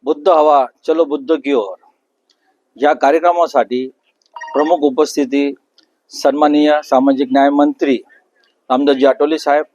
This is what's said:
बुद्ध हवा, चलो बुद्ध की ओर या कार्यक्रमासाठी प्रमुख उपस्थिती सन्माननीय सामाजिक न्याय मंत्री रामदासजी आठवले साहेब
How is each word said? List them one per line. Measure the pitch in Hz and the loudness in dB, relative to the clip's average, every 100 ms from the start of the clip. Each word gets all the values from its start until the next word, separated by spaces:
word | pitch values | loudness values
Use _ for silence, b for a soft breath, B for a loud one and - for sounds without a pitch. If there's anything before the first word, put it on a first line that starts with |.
बुद्ध | - 151 170 | -4 -2 2
हवा, | 165 151 143 123 _ - | 4 4 2 0 _ -4
चलो | 160 156 | -2 0
बुद्ध | 143 135 156 | -2 -2 -4
की | 135 | 0
ओर | 135 101 90 _ _ _ _ _ _ _ _ _ - | -2 -4 -12 _ _ _ _ _ _ _ _ _ -4
या | 143 | -2
कार्यक्रमासाठी | 156 139 160 170 175 165 139 113 123 131 _ _ _ _ - - | 0 0 2 0 0 0 0 -2 -4 -8 _ _ _ _ -20 -8
प्रमुख | 139 151 170 | -4 0 0
उपस्थिती | 143 131 151 - 135 139 143 139 _ _ _ _ _ | 0 0 -2 -2 -2 -2 -2 -6 _ _ _ _ _
सन्माननीय | - 143 139 151 147 151 151 | -4 -2 2 2 2 2 0
सामाजिक | 151 131 139 131 135 | 0 0 2 0 0
न्याय | 135 139 | 2 2
मंत्री | 143 147 139 151 120 - b b _ _ _ _ | 2 0 0 -2 -2 -4 b b _ _ _ _
रामदासजी | 127 143 139 135 | -2 0 2 2
आठवले | 127 117 156 | 2 -2 -2
साहेब | - 147 156 | -2 -2 -2